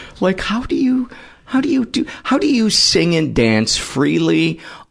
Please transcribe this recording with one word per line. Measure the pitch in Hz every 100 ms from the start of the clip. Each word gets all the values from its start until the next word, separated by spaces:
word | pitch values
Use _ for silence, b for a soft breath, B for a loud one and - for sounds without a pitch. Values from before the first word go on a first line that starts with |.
| B -
Like, | 185 185
how | - 220
do | 262
you, | 339 262 254 247 B B B
how | - -
do | 190
you | 135
do, | 117 - - B
how | - 269
do | 330
you | 247 220
sing | - - 180 170
and | 165 151
dance | 120 117 110 110 -
freely, | - 127 147 165 165 160 165 160 B B B